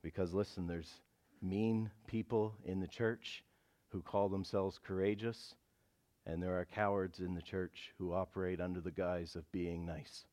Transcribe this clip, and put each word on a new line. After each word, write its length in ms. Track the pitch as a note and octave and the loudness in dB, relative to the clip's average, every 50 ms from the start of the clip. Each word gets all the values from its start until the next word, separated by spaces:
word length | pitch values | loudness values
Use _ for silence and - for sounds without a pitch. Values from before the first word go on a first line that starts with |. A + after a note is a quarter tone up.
Because 320 | - E2 - - F#2 F2 F2 | -6 -6 -2 0 0 2 2
listen, 340 | G2 G#2 - - F#2+ F2+ | 0 0 0 -2 -4 -2
there's 340 | E2+ F2 E2+ D#2 - - - _ _ _ _ _ _ _ - | -2 -2 -4 -6 -8 -14 -20 _ _ _ _ _ _ _ -6
mean 500 | G#2+ F#2 G2 G2+ A2 A2+ A2+ A2 A2 G#2+ - - - | -2 0 2 4 4 4 4 2 0 -2 -6 -10 -10
people 520 | - - A2+ G#2+ - A#2+ A2 G#2 A2 A2 - - | -4 -2 -2 0 2 2 2 2 2 -2 -6 -4
in 160 | F#2 F#2 F#2+ | -2 0 0
the 80 | F#2 | 0
church 560 | F2+ - - A#2+ A2 A#2 A2 - - - - - _ _ _ _ _ _ _ _ _ | -2 0 2 2 2 2 2 -6 -10 -10 -10 -14 _ _ _ _ _ _ _ _ _
who 120 | - F#2+ | -8 -8
call 280 | F2 - - G2+ G2+ G2 | -6 2 4 4 4 4
themselves 480 | G2 G2 F#2 - - G2+ F#2+ F#2+ - | 4 0 -2 0 2 2 2 2 -2
courageous, 760 | - - - F#2+ F#2 F#2+ G2+ G#2+ G2+ A2 A#2 A2+ - - - - _ _ _ _ _ _ _ _ _ _ _ _ _ _ | -4 -6 -2 0 4 4 4 4 2 -2 -4 -4 -6 -14 -18 -18 _ _ _ _ _ _ _ _ _ _ _ _ _ _
and 160 | - E2 E2+ | -4 -2 0
there 180 | F2 F2+ F2+ F2+ | 0 2 2 0
are 60 | F2 | 0
cowards 540 | - - G#2+ G#2+ G2+ G2+ G2+ F#2 F2+ - - | -2 0 2 4 4 4 2 2 0 -2 -4
in 160 | F#2 F2+ F2+ | -4 -2 -2
the 60 | E2+ | -4
church 520 | D#2+ - - F#2 F#2 F2 - - - - - | -6 -4 -2 -2 -2 -2 -6 -12 -16 -16 -8
who 160 | - F#2 F2 E2+ | -4 -2 0 2
operate 460 | F#2 F#2 F2+ - F#2+ F#2 F2+ F#2 E2 | 0 0 0 -2 -2 0 0 0 0
under 220 | F2+ F2+ F2+ F2+ | 0 0 0 -2
the 100 | D#2+ F2+ | -2 -4
guise 440 | D#2 G2 F#2 F2 F2+ F2 E2+ E2+ - | -2 0 2 2 2 0 -2 -4 -6
of 160 | E2+ D#2+ _ | -10 -8 _
being 340 | - F#2 F2 F2 E2+ E2+ E2+ | -2 0 0 0 0 -2 -2
nice. 400 | E2+ D#2+ D2+ D2 - - - - _ | -4 -4 -6 -8 -12 -14 -16 -18 _